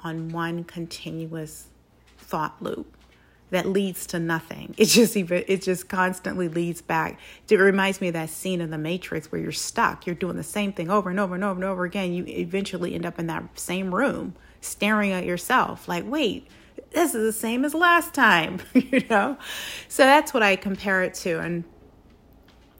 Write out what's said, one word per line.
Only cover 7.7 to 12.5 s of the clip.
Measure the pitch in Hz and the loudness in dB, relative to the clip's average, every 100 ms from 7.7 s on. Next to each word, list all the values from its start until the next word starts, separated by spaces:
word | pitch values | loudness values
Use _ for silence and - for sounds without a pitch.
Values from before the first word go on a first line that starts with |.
| 190 196 196 | 6 2 0
me | 185 | -2
of | |
that | 165 160 | -2 -6
scene | - 190 185 | -6 -4 -2
in | 165 | -4
The | 156 | -4
Matrix | 156 185 - - - | -4 -4 -4 -8 -6
where | 170 | -6
you're | 165 | -6
stuck. | 156 - - 226 - - | -6 -4 0 0 0 -6
You're | 175 | -4
doing | 180 175 | -4 -4
the | |
same | 165 214 202 | -6 -4 -2
thing | 196 165 | -2 0
over | 208 190 | 0 0
and | 180 | -2
over | 196 180 | -2 -2
and | |
over | 202 185 | -4 -2
and | |
over | 190 185 180 | -4 -2 -4
again. | 208 185 | -2 -2
You | 175 - | -2 -4
eventually | - 180 | -6 -4